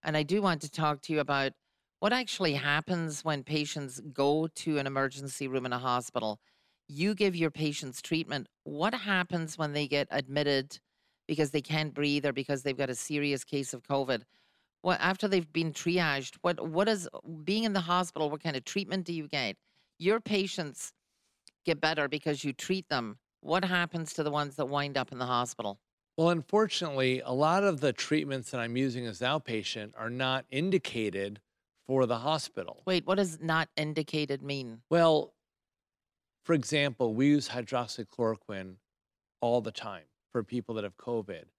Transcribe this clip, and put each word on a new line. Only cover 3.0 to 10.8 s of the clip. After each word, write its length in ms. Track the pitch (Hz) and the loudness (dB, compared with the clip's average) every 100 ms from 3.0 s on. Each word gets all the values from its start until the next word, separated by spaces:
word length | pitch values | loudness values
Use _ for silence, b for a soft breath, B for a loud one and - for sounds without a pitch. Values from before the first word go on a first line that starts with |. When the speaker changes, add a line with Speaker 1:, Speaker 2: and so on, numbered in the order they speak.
| 165 143 160 | -2 -4 -2
Speaker 1:
when 180 | 147 | -2
patients 560 | 131 151 147 156 139 127 | -2 -2 -2 -4 -8 -10
go 460 | 147 131 139 151 160 | -12 2 4 4 0
to 300 | - - 147 | -4 -2 0
an 80 | 139 | 0
emergency 640 | 135 135 135 139 - 135 | 0 -2 -2 -10 -6 -2
room 180 | 127 123 | -2 -2
in 80 | |
a 60 | 123 | -2
hospital. 600 | 127 123 120 123 110 107 _ _ _ _ _ | 0 0 0 -2 -2 -4 _ _ _ _ _
You 280 | 143 185 208 | 0 0 4
give 200 | 202 175 | 2 4
your 140 | 160 | 0
patients 540 | 151 156 147 139 123 | 0 -2 -2 -8 -10
treatment. 440 | - 160 160 139 120 _ - | -2 -2 0 -4 -6 _ -12
What 280 | 147 190 | -2 0
happens 640 | 240 202 190 175 175 160 156 | 0 0 0 0 -2 -4 -4
when 160 | 151 | -2
they 140 | 147 143 | 0 2
get 200 | 143 139 | 2 2
admitted 680 | 120 131 143 143 135 135 - | -2 -2 0 4 2 0 -10